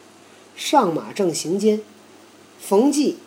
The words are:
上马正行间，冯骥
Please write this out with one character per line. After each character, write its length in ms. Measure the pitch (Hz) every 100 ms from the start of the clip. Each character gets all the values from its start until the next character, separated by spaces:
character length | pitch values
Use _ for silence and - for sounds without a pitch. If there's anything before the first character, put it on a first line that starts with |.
| - - - - - -
上 380 | - 294 190
马 180 | 156 110
正 220 | 127 180
行 240 | 151 156 196
间， 240 | 214 214 - - - - - - - -
冯 320 | - 196 277
骥 240 | 294 226 -